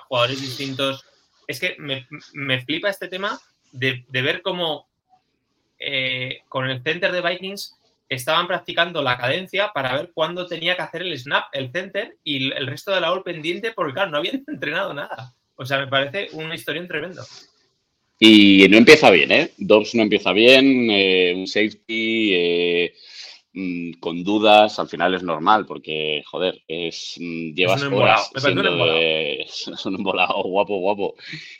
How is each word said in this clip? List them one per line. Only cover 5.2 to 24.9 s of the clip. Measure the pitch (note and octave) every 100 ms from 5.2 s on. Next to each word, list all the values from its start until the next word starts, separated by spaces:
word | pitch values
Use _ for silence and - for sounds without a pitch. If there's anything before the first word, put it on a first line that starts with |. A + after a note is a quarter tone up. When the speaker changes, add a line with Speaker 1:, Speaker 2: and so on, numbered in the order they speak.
| _ _ _ _ _ -
Speaker 1:
eh, | - C#3 C3 B2+ B2+ - -
con | C3 C3
el | B2+
center | C3 E3+ F#3
de | F3+
Vikings | E3+ F#3 F#3+ G3 - _ _ _ -
estaban | B2+ B2 D#3+ F3
practicando | F3 - E3+ F3 E3
la | C3 B2
cadencia | B2 D#3+ F#3 F#3 G3+
para | D3 C3 C3+
ver | -
cuándo | - D#3+ F3 F3
tenía | E3 E3 F3+
que |
hacer | D3+ E3
el | F3+ D3
snap | C3 F#3+ -
el | C#3+ B2+
center | E3+ F#3+ G3 A3+ -
y | D#3+ C#3 C3+
el, |
el | - C3
resto | D3 -
de | F#3+
la | E3
all | F#3
pendiente | F#3 D#3+ D3+ F#3 A3+
porque, | A3 D#3+
claro, | C3+ G3
no | D3
habían | A#2 C4+
<laughs> | -
entrenado | C#4+ D3 E3 F#3+
nada. | C#3+ F3+ - B2+ _ _ -
O | B2+
sea, | C#3
me | C3+
parece | C3+ C#3 G3 G3+
una | D#3 D#3+ E3
historia | - D3+ F3+
tremenda. | D#3+ E3+ F3+ A#2+ - - _ _ _ _ _ _ -
Speaker 2:
Y | A2+ G#2+ G2+ G2 F#2+
no | G#2+
empieza | A#2+ D3+ B2+
bien, | F#2 C#2
¿eh? | A2+ E3 -
Dobbs | G2 G#2+ G#2+ A#2
no |
empieza | G#2+ G2 G2
bien, | F#2 A#2 C3 C3+ B2+ A#2+
eh, | G2+ F#2+ F#2 F2+ F#2
un | F#2+
safety, | G#2 G#2+ G2+ - A2+ A2 A2+ A2
eh, | F2+ F2 F2 F2 F2 F2 - - - - - _
mm, | F#2 F#2 F2 E2+ D#2+
con | E2+ E2+
dudas, | F2 G#2 G#2+ G#2 G#2+ -
al |
final | D#2+